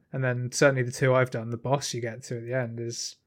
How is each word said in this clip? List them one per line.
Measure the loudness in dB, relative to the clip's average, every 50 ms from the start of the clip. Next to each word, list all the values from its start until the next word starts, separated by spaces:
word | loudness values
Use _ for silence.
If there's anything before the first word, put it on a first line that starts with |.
| _ _
And | -4 -2 0
then | 0 0 0 -2 -4
certainly | 2 4 6 6 6 4 0
the | -2
two | 0 2 4 4 6
I've | 6 4 2
done, | 0 -4 -4 -6
the | -6 -6
boss | -2 0 0 0 0 -4 -6
you | -4
get | -6 -6 -6 -8 -10
to | -8 -8 -8
at | -6
the | -4 -2
end | -2 -2 -2 -4 -6
is, | -6 -6 -6 -8 -8 -10 -12 _ _